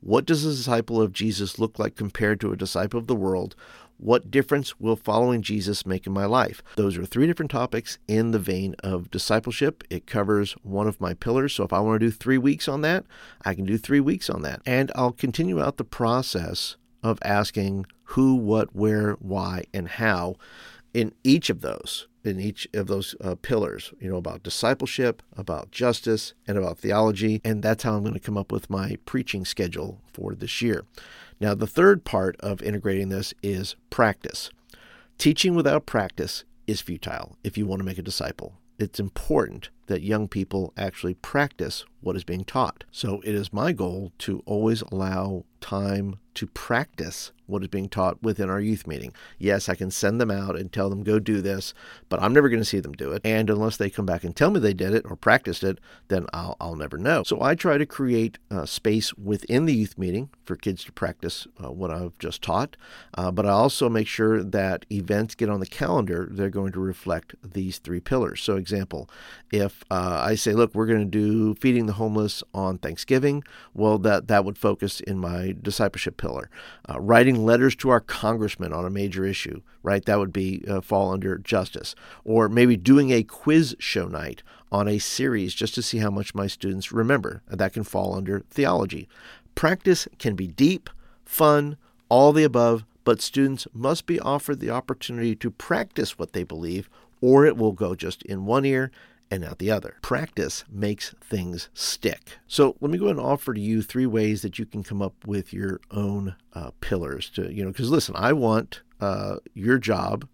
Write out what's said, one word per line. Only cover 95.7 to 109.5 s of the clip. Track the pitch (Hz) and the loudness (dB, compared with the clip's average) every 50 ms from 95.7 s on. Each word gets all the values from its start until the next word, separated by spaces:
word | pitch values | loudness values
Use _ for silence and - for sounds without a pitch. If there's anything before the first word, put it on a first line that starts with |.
| 175 196 226 190 _ - - - - _ | -2 -2 -2 -4 _ -4 -4 -4 -4 _
what | 82 - _ | -8 -6 _
they | 95 87 | -6 -6
believe, | - - 80 82 82 87 95 101 - _ - _ _ _ _ | -6 -6 -8 -6 -4 -4 -6 -6 -8 _ -20 _ _ _ _
or | - 123 131 139 143 | 4 8 8 10 10
it | 156 117 | 8 6
will | 120 113 110 101 | 6 2 2 2
go | 90 107 90 92 | 0 -2 -4 -4
just | 87 - 82 90 - - | -4 -6 -8 -8 -8 -8
in | - 98 95 95 | -8 -8 -6 -2
one | 101 117 135 139 | 0 0 2 2
ear | 139 135 131 131 131 - - - - _ _ _ _ 104 | 2 0 0 0 -4 -6 -14 -20 -20 _ _ _ _ -6
and | 95 85 | -6 -6
out | 78 - - | -8 -10 -6
the | 92 101 | -2 0
other. | 107 101 87 - - _ - | 0 0 -2 -8 -16 _ -6
Practice | - 123 - 160 160 _ - 90 69 - - - - | -4 -2 -2 -2 -4 _ -4 -4 -4 -4 -8 -12 -12
makes | - 101 104 104 104 - - - - _ | -8 -4 -2 -2 -2 -4 -6 -12 -14 _
things | - - - 101 90 87 87 87 - - _ | -12 -6 -4 -4 -4 -4 -6 -8 -10 -12 _
stick. | - - - - - - 107 - - _ - - - _ _ | -8 -6 -6 -6 -2 -2 -4 -4 -4 _ -20 -20 -20 _ _
So | - - 147 135 - - | 2 4 4 4 4 0
let | - 143 | -4 -2
me | 160 180 | -2 2
go | 202 | 2
ahead | 208 190 | 2 0
and | 143 120 | 0 0
offer | 131 139 139 - - 123 | 0 0 0 0 -4 -4
to | 107 | -2
you | 101 107 113 110 | 0 0 0 0
three | 104 - - 123 131 | 0 -2 0 0 0
ways | 127 110 113 107 107 107 101 - | 2 2 2 2 2 0 0 -4
that | 104 92 - | -6 -6 -6
you | 110 | -10
can | 110 - 107 98 | -8 -8 -10 -8
come | - 107 98 | -6 -4 -4
up | 98 95 - _ - | -4 -4 -6 _ -8
with | - 101 101 90 - - | -4 -4 -4 -4 -6 -8
your | - - - 92 - - _ - | -6 -6 -4 -6 -6 -10 _ -6
own, | 104 104 202 202 202 98 95 90 - _ _ _ | -4 -2 -2 -2 -2 -4 -6 -8 -10 _ _ _
uh, | 85 85 64 - - | -12 -12 -12 -12 -8
pillars | - - - 92 85 71 69 - - - - | -4 -2 -2 -2 -2 -4 -6 -8 -8 -10 -6
to, | - 95 - - | -6 -6 -6 -4
you | 104 98 | -6 -6
know, | 95 95 | -6 -4
'cause | - 120 117 | -4 0 2
listen, | 147 160 - - - - | 2 2 2 0 -4 -2
I | 92 120 143 | 2 2 2
want, | 156 127 113 110 110 - - - - _ _ _ - | 4 4 4 4 2 2 -2 -10 -18 _ _ _ -6
uh, | - 101 95 101 101 101 98 - _ - | -4 -4 -2 -2 -4 -6 -6 -8 _ -14